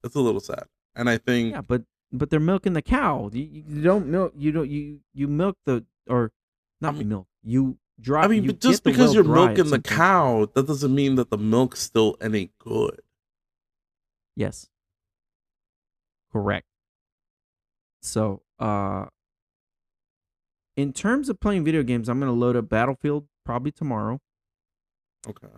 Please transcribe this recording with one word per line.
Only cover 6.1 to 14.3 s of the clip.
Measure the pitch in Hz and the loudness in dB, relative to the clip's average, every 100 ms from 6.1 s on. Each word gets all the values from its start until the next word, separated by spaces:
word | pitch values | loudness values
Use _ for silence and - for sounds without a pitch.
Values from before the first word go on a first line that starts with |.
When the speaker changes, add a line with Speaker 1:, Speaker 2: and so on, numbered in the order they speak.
| 123 113 _ _ _ _ _ | -2 -2 _ _ _ _ _
Speaker 2:
not | 151 | -6
Speaker 1:
I | 147 | -4
mean, | 107 | -4
Speaker 2:
milk. | 104 95 _ | -6 -8 _
You | 110 123 135 - _ _ | -2 0 0 -4 _ _
dry, | 117 147 | -2 2
Speaker 1:
I | 180 | 4
mean, | 220 | 2
Speaker 2:
you | - | 0
Speaker 1:
but | - | 0
just | 247 349 | 2 4
Speaker 2:
get | |
the | 277 | 2
Speaker 1:
because | 247 247 | 6 6
Speaker 2:
well | |
Speaker 1:
you're | 214 | 8
Speaker 2:
dry | 160 156 | 6 6
at | 180 | 6
Speaker 1:
milking | 196 | 4
the | 156 | 2
Speaker 2:
some | 139 | 0
point. | - 143 | -2 2
Speaker 1:
cow, | 175 190 143 113 104 | 4 4 4 2 2
that | - 139 | 0 0
doesn't | 143 139 | -2 0
mean | 139 139 131 | 2 2 2
that | 120 | 0
the | 104 | -2
milk's | 107 113 127 - | 2 2 2 -2
still | - 113 110 - | -2 2 2 2
any | 110 107 95 _ | -4 -4 -4 _
good. | - 110 - - _ _ _ _ _ _ _ _ _ _ _ _ _ | -6 -2 -2 -4 _ _ _ _ _ _ _ _ _ _ _ _ _